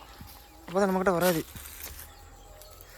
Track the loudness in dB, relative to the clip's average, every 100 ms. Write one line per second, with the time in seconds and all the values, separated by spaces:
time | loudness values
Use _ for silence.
0 | -20 -20 -20 -20 -20 -20 -4 2 2 4
1 | 2 4 4 2 -2 -12 -16 -16 -16 -16
2 | -18 -20 -20 -20 -20 -20 -20 -20 -20